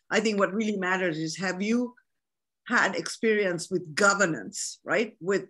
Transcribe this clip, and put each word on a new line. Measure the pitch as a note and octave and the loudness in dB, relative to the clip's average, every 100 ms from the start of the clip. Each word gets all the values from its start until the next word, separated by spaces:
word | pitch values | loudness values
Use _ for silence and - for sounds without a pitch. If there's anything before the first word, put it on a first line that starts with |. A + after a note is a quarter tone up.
| _ | _
I | G3 | 0
think | A3 G3+ | 2 2
what | F#3+ | 2
really | G3 G#3+ G3+ | 0 -2 -2
matters | F3+ F#3 F#3 D#3 | -2 0 0 -2
is, | D#3+ D#3+ | -4 -4
have | F#3 F3+ | -4 -2
you | G3+ A#3+ B3 - _ _ _ _ _ _ - | 0 0 -2 -8 _ _ _ _ _ _ -2
had | A3+ E3 F#3+ | 2 2 0
experience | E3 - A3+ G#3 G3 F3 - | -6 -2 0 2 2 -2 -4
with | F#3 E3+ | -4 -4
governance, | C#3+ G3+ F#3+ F#3+ C3+ F#2+ - - - | 2 4 4 2 0 -6 -10 -10 -10
right? | - E3+ A3 - | -2 0 0 -4
With, | E3+ G3 | -2 0